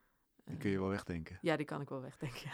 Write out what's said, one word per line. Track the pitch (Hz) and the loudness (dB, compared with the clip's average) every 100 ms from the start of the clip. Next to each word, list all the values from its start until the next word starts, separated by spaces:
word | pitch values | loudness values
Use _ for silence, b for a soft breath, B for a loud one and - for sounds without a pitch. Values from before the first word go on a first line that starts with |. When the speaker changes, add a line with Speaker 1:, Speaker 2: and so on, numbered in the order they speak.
| _ _ _ _ | _ _ _ _
Speaker 1:
Die | - - | -10 0
kun | 101 | 2
je | 95 | 4
Speaker 2:
Ehm, | |
Speaker 1:
wel | 95 | 4
wegdenken. | 98 - 85 80 92 | 2 0 -2 -2 -2
Speaker 2:
ja, | 165 151 | 2 2
die | 143 | 2
kan | 151 | -2
ik | 143 | -4
wel | 139 | -6
wegdenken, | 127 - 147 120 | -8 -6 -6 -6
ja. | 143 | -8